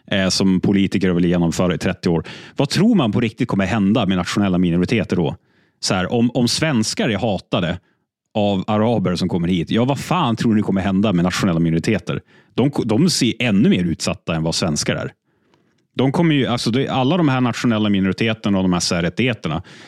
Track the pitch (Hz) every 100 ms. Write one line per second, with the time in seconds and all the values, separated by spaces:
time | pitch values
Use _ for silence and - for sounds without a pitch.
0 | - 98 95 - 98 92 101 98 95 101
1 | 95 87 87 87 82 78 90 85 95 90
2 | 92 82 - - - - 139 147 220 208
3 | 117 123 113 - 127 98 95 113 98 117
4 | 95 95 87 - 101 90 90 85 90 113
5 | - 90 80 - _ _ _ _ - 95
6 | 90 120 120 135 120 - 160 120 107 -
7 | 170 101 117 - - 113 85 90 _ _
8 | _ _ _ 110 104 98 - 107 110 110
9 | 90 85 95 90 85 92 76 104 123 135
10 | - 170 135 110 120 107 101 98 98 95
11 | 104 87 87 - 101 82 82 80 98 101
12 | - - - - _ - 139 - 120 113
13 | 180 - 120 - 123 98 175 131 87 76
14 | - 82 - 82 80 - 92 73 - 78
15 | - - _ _ _ _ _ _ _ -
16 | 131 151 165 147 101 117 120 120 - 127
17 | 131 185 151 131 123 - 127 107 107 98
18 | 95 90 113 110 104 98 92 87 - 87
19 | 85 - 127 107 80 78 - -